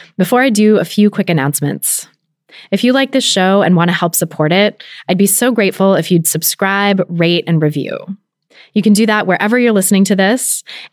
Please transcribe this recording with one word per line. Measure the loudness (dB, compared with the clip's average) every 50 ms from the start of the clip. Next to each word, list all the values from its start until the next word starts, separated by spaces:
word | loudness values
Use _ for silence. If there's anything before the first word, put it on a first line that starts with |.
| -20 -14 _ -4
Before | -2 0 0 0 2
I | 2
do, | 2 2 4 4 4
a | 2 0
few | -2 0 2 2 2
quick | 2 0 -2 -2
announcements. | 0 0 0 -2 -4 -4 -4 -6 -6 -6 -6 -6 -6 -6 -8 -12 _ _ _ _ _ _ _ _ -20 -20 -10 -6
If | -4 0 0
you | 2 2
like | 2 0 0 -2
this | -2 -2
show | 0 0 0 2 2 2 2 2
and | 2 2
want | 2 2 0
to | 0
help | -2 -2 -2 -2
support | -4 -6 -6 -4 -4 -2 0 2
it, | 2 0 0 -2 _ -20 -20 -20 -16 -6 -4
I'd | 0
be | 0 0
so | 0 0 0 0 0 0
grateful | 0 0 -2 0 0 2 2 2
if | 2 0 0
you'd | 0 0 0
subscribe, | 0 -4 -4 -4 -6 -4 -2 -2 -2 -2 0 0 0 0 0 -2 -4
rate, | -2 -2 0 0 0 -2 -2
and | 0 0 0 0
review. | 0 -2 -4 -6 -6 -8 -12 -12 -12 -16 -16 _ _ _ _ _ _ _ -20 -16 _ -4
You | 0 2
can | 2 4
do | 4 2
that | 2 0 -2 0 -2
wherever | -2 0 0 0 0
you're | 2 2 2 2
listening | 2 0 2 2 2 2
to | 2 2
this, | 2 2 2 2 0 -2 -4 -6 -8 -10 -14 -20 -20 -20 -16